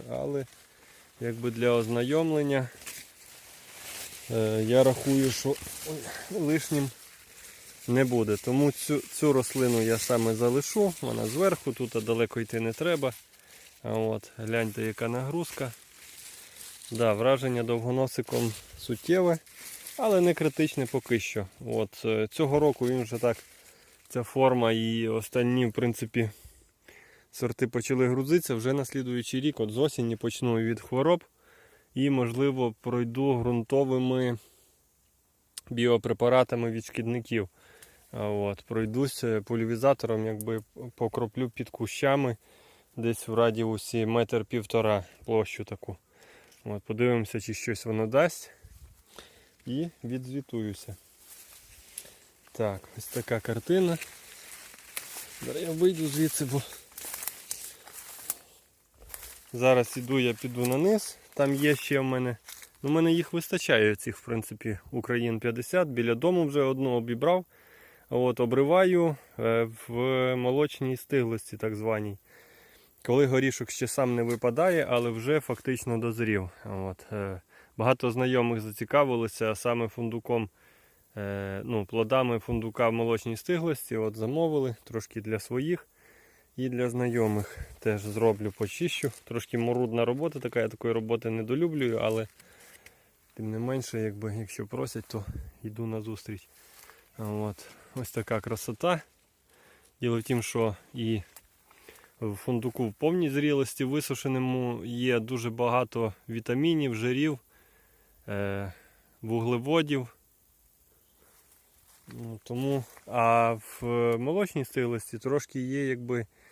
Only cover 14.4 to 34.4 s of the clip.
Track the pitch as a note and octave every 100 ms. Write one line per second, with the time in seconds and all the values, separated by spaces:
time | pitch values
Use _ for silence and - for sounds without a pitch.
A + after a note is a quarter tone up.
14.4 | A2 A#2 A2 G#2 A2 G#2+ A#2 A#2+ C3 D#3+
15.4 | E3+ - C3 A2+ - - - - - -
16.4 | - - - - - A2+ A#2 G#2 A#2+ C3+
17.4 | C3 A#2+ A#2 A#2 A#2 B2+ C3 - A#2+ B2
18.4 | A#2+ G#2+ - - - A#2 - F3+ F3 D#3+
19.4 | - - - - - - A#3 G3 F3 E3
20.4 | D#3 C#3 D3+ - B2+ C3 - A#2+ - A2
21.4 | F#2+ - B2 A2+ A2 - A2+ A2 G#2+ -
22.4 | D3+ D3 D3 - B2 B2+ A#2 A#2+ B2 A2
23.4 | - - - - - - - B2+ A#2 C3+
24.4 | C3 B2 A2+ A2+ A2+ A2+ A2+ A2 A2 B2+
25.4 | A#2+ B2+ A#2+ - B2 A2+ A2+ - A2 -
26.4 | - - _ _ _ - - - _ -
27.4 | B2 A2 B2+ A#2+ A2+ C3 B2+ B2+ C3+ E3+
28.4 | - A#2+ A#2 C#3 C3 C#3 B2 B2 A#2 C3
29.4 | D3 C#3+ A2 A2 D3 - A#2 A2+ A#2 -
30.4 | B2 A2+ A2+ A2 - B2+ C#3+ F3 - _
31.4 | _ - - _ _ - C#3 C3+ A#2+ A#2
32.4 | C#3 C3 B2 A2 B2 B2 A#2+ A#2+ C#3 B2+
33.4 | A#2 A#2+ A2+ C3+ C3+ C3 B2+ B2+ B2+ A#2